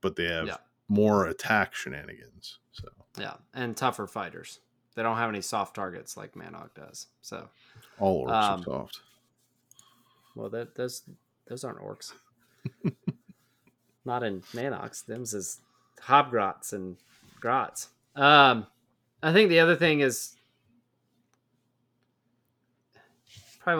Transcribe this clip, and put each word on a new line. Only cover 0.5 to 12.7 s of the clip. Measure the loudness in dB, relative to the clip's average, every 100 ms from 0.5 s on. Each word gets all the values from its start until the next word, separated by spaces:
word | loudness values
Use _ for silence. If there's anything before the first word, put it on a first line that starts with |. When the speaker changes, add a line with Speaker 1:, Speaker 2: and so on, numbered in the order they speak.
| -10 _ _ -2
Speaker 1:
more | 2 4 4 2
attack | -2 0 2 0
shenanigans. | -4 -10 -12 -14 -20 -20 -20 -20 -20 _
So | -20 -20 -20 _ -14
Speaker 2:
Yeah, | -14 -14 _
and | -8 -8 -2
tougher | -4 -4 -8
fighters. | -8 -10 -12 -18 -20 _ _ _ -4
They |
don't | -2 -2
have | -2
any | -4
soft | -4 -4 -4 -6
targets | -10 -10 -16 -16
like | -18
Manok | -18 -18 -18 -20 -20
does. | -20 -20 -20 _
So | -16 -16 -16 _ _ -20 -20 0
Speaker 1:
all | 2 2 2
orcs |
Speaker 2:
um, | 2 2 0
Speaker 1:
are |
soft. | -4 -8 -8 -16 _ _ _ _ _ _ _ _ _ _ _ _ _ -14
Speaker 2:
Well, | -10
that, | -10 -10 -8
those, | -8 -8 -16 -20 _ _ -16
those | -12
aren't | -12 -12
orcs. | -14 -14 -18 -20 _ _ _ _ -16